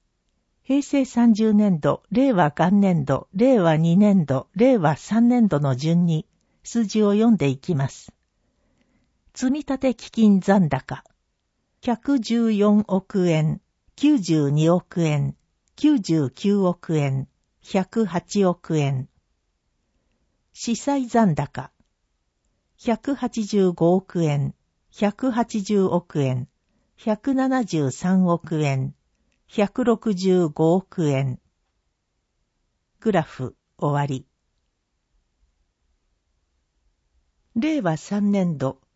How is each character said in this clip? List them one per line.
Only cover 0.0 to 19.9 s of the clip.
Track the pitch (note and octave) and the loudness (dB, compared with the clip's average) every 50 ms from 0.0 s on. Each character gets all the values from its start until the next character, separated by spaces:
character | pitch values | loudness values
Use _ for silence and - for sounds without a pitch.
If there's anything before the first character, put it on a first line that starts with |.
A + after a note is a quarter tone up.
| _ _ _ _ _ _ _ _ _ _ _ _ | _ _ _ _ _ _ _ _ _ _ _ _
平 | _ - C4 C#4+ C#4 | _ -4 -2 -2 -2
成 | - - C#4 C4 | 0 0 -2 -2
三 | - - A#3+ A#3 A#3+ A3 | 0 0 2 4 4 4
十 | G3 A3 A3 G#3+ | 4 2 2 2
年 | G#3 G#3+ G#3 F#3 D#3 | 2 2 2 0 0
度、 | C#3+ D3 - - _ - | 0 0 -2 -2 _ -4
令 | G3 A#3 C4+ C#4 A#3+ | -2 0 2 2 2
和 | F3 E3+ - | 2 2 0
元 | - - D#3+ F3 G3+ G3+ | 2 0 0 2 2 2
年 | G3+ F#3+ F3+ D#3+ C3+ | 2 2 2 0 0
度、 | C3+ C#3 - - _ - | -2 -2 -4 -4 _ -4
令 | F#3+ A#3 C4+ C4+ A3+ | 0 2 4 4 4
和 | F3 E3 D#3 D#3 | 4 2 2 2
二 | D#3+ E3+ E3+ F#3+ | 2 2 4 4
年 | G#3 G#3 G3 G3 D#3+ | 4 4 4 2 2
度、 | C3+ C3+ C3 - _ - | 0 -2 -4 -4 _ -2
令 | F#3 A3+ C4 C4 A3 | 2 2 4 4 4
和 | E3 D3 D3+ | 2 0 0
三 | - - - G#3 A3+ A#3 A#3+ | -2 -4 -4 0 2 2 2
年 | B3 B3 A3+ G3 | 4 2 2 2
度 | - C#3+ | 2 0
の | D3 C#3 C3 | 0 0 -2
順 | B2 C#3 D#3 E3+ F3 F3+ | -2 0 0 2 2 2
に | E3+ D#3+ D#3 - _ _ _ _ _ _ _ - | 2 0 -2 -4 _ _ _ _ _ _ _ -16
数 | - - A#3 A3+ | -8 -4 -4 -2
字 | G3 - G#3+ | -2 0 0
を | G#3+ G3+ G3+ | 0 2 2
読 | G#3 A3 A#3+ | 2 2 2
ん | A3+ | 2
で | F3 C#3+ C#3 | 2 2 -2
い | C3 C#3 | -2 -4
き | - - F3 | -6 -6 -4
ま | C#3 C#3 C3 | -4 -4 -6
す。 | - - - - - _ _ _ _ _ _ _ _ _ _ _ _ _ _ _ _ _ _ _ _ _ _ _ - | -8 -12 -20 -20 -20 _ _ _ _ _ _ _ _ _ _ _ _ _ _ _ _ _ _ _ _ _ _ _ -10
積 | - - C4 C4+ D4+ D4 | -6 -4 -2 -2 -4 -4
立 | - C4+ C4 - C4 A#3 | -6 -6 -2 -2 -2 -4
基 | - - - | -4 -10 -10
金 | - A3+ A3+ G#3 G3+ F#3+ | -2 2 4 4 4 4
残 | E3+ - G3 G3+ F3+ D3 | 4 2 2 2 2 0
高。 | C#3 C3 - - B2 - - _ _ _ _ _ _ _ _ _ _ _ _ _ _ _ | -2 -6 -8 -10 -14 -16 -16 _ _ _ _ _ _ _ _ _ _ _ _ _ _ _
百 | - - A#3 A3 - - C#4+ C4+ | -4 -4 -4 -4 -2 -2 -2 -2
十 | G#3 - A3+ A#3+ A#3 A3+ | -2 -2 -2 0 0 0
四 | A3 G3+ G3+ G#3 G#3 G#3+ G#3 - | 2 2 2 4 4 2 2 0
億 | F#3+ G3 - - - G3+ F3+ F3 | -2 -4 -4 -4 -2 0 0 2
円、 | D#3+ D#3 D#3 D#3+ D3+ - _ _ _ _ _ _ _ | 2 0 0 -2 -4 -6 _ _ _ _ _ _ _
九 | - - D4 D4+ C4 | -2 0 2 2 2
十 | F3+ E3 E3 D#3 D3 C#3 | 0 0 0 0 0 0
二 | C#3+ D3+ D#3 E3 | 0 2 2 2
億 | F3 F3+ - - - F3+ | 2 0 -2 -4 -4 -2
円、 | E3+ D#3 D3+ C#3+ C#3+ C#3 C#3+ _ _ _ _ _ _ _ _ | -2 0 0 -2 -4 -6 -8 _ _ _ _ _ _ _ _
九 | - - D4+ D4+ C4 | -2 0 2 2 2
十 | F#3 - E3 D#3+ C#3+ B2 | 0 0 0 0 0 -2
九 | - - - G3+ G3+ G3+ | -4 -4 -2 0 0 2
億 | F#3+ F3+ E3+ - - - E3 D#3 | 2 0 -2 -4 -6 -4 -2 -2
円、 | C#3+ C#3 C3+ C3+ C3+ - _ _ _ _ _ _ | -2 -2 -2 -4 -6 -10 _ _ _ _ _ _
百 | _ - - G3 F#3 - - A3+ A3+ | _ -6 -4 -4 -4 -4 -2 -4 -4
八 | F3+ E3 F3+ - - - G3+ G3 | -2 -4 -6 -6 -4 -2 0 0
億 | F3+ F3 - _ - E3 D#3 | 0 0 -2 _ -4 -2 -2
円。 | C#3+ C#3 C#3 C3 B2 - _ _ _ _ _ _ _ _ _ _ _ _ _ _ _ _ | -2 -2 -4 -6 -8 -12 _ _ _ _ _ _ _ _ _ _ _ _ _ _ _ _